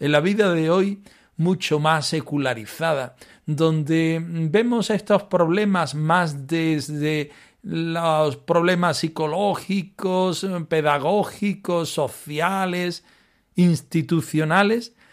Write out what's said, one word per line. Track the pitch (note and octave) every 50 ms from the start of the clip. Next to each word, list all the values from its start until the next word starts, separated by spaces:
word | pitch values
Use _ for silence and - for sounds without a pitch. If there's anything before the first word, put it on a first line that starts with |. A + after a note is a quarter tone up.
En | D3 C#3+ D3
la | D3
vida | D3+ F#3 G3+ A3 G#3+ G3 F3
de | E3 D#3+ D#3+
hoy, | E3+ F#3+ F#3+ G3 G3+ G3+ - - - _ _ _ _
mucho | - D#3+ F3 F#3 F#3 - - D#3 D3+
más | D3 D#3 D#3+ D#3 C#3+
secularizada, | - - D#3+ C3+ - D3 C#3+ C#3 C3 B2 A#2 G#2+ G2+ - - D#3+ E3 D#3 C#3 C3 B2 - _ - - - _ _
donde | - D#3 C#3 D#3+ D#3+ D#3+ D#3 D3+ C#3 D#3+ D#3+ E3 D#3+ D#3+ E3 E3
vemos | E3+ E3+ E3 E3 D#3+ D3+ G#3 A#3 A#3+ A#3+ A#3+ G#3 -
estos | A3 G3 - - G#3 G3 -
problemas | - - F3+ F3 D#3+ E3+ G3+ G#3+ G3+ F#3+ F3+ E3 C#3 -
más | D3 D3+ D#3 E3 F3+ F3+ D#3+ D3 C#3 C3+
desde | C3 D#3+ E3 D#3+ D#3+ D#3+ D3+ C3 C3+ D3+ D3 D3 D3+ D#3 D3+ D3 D3 - - - - _ _ _
los | - E3 E3 E3 E3 E3 E3+ E3+ E3 D#3 D#3 D#3 D3+ C3
problemas | B2+ - - E3+ E3+ E3+ F3 F#3 F3 F3 F3 D3+ -
psicológicos, | - D#3+ D#3+ - D#3+ D3+ D3+ F3 G3+ G3+ F#3 - - - F#3+ G3+ F3+ - _ - - F#3+ F#3 F#3 F#3 F#3 E3+ - - F#3+ F#3 F3 D#3+ -
pedagógicos, | E3+ D#3+ D3+ D3+ D3 D3 C3 D#3 F#3+ G#3 G3 - - - G#3 G3+ F#3+ G3+ - - F3 E3+ E3 D3
sociales, | - - D3+ - - - - - D3 D3 D#3+ F3+ G3 F#3+ F#3+ F#3 F3+ F3+ F3 F3+ E3+ - _ _ _ _ _ _ _ _ _ _ _
institucionales, | - F3+ F3 E3+ C3 - _ - E3+ D#3 - F3 E3 D#3 - - D#3 D#3 D#3 D#3+ F#3 G3+ G3+ A3+ A#3 A#3 - _ _ _ _